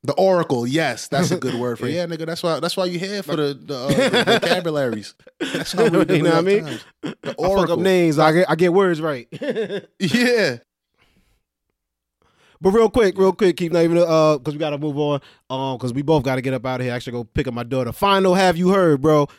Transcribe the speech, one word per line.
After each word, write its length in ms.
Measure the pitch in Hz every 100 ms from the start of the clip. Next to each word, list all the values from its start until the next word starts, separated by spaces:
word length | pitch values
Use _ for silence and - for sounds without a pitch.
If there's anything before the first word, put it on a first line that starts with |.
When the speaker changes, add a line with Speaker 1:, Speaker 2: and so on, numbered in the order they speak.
Speaker 1:
The 100 | -
Oracle, 520 | - 190 180 160 127 120
yes, 420 | 147 151 120 -
that's 200 | 139 135
a 80 | 175
good 160 | 131
word 240 | 120 123 113
for 80 | 120
Speaker 2:
<laughs> 20 |
Speaker 1:
it. 40 |
Speaker 2:
Yeah. 140 | 160 170
Speaker 1:
Yeah, 80 | 165
nigga, 100 | 160
that's 160 | 170
why, 180 | 175 147
that's 160 | 170 190
why 100 | 185
you 120 | 175
here 240 | 190 202
for 140 | 147 143
the, 180 | 143
the, 220 | 139 - 135
uh, 100 | 135
Speaker 2:
<laughs> 360 | - 262 226
Speaker 1:
the 160 | 202 220
vocabularies. 760 | 175 180 170 151 131 113 98 _ - _
That's 360 | 285 160 165 185
why 140 | 226
we 80 | 175
Speaker 2:
<laughs> 180 | 165 180
You 60 |
know 80 | 170
what 60 | 165
I 20 |
mean? 220 | 180 202
Speaker 1:
times. 200 | 156 120 - _
The 100 | - -
Speaker 2:
I 100 | -
fuck 0 | 117
up 40 |
Speaker 1:
Oracle. 380 | 175 196 165 170
Speaker 2:
names, 400 | 185 185 170 147
I 140 | 156
get, 180 | 160 180
I 60 | 156
get 180 | 180
words 260 | 180 190 160
right. 280 | 160 131 117
<laughs> 560 | 147 285 220 208 196 - _
Speaker 1:
Yeah. 580 | 185 233 247 240 175 120 _ _ _ _ _ _ _ _ _ _ _ _ _ _ _ _ _ _ _ _
Speaker 2:
But 120 | 180
real 180 | 214 220
quick, 260 | 254 202 180
real 160 | 190
quick, 240 | 185 190 175
keep 140 | 175
not 120 | 170
even, 140 | 165 170
uh, 400 | 170 160 156 151
'cause 160 | 127
we 60 | 147
gotta 180 | 156 143
move 200 | 151 143
on, 220 | 147 143 - _ _
um, 300 | 131 135 123
'cause 140 | 127
we 100 | 123
both 200 | 143 156
gotta 180 | 139 131
get 100 | 131
up 100 | 131 127
out 140 | 127
of 60 | 127
here. 80 |
I 60 | 120
should 120 | 131
go 100 | 120
pick 240 | 113 - 131
up 60 | 120
my 80 |
daughter. 280 | 117 131 117
Final, 440 | - 202 196 190 180
have 200 | 185 170
you 140 | 180
heard, 320 | 196 175 139
bro? 260 | 151 151 143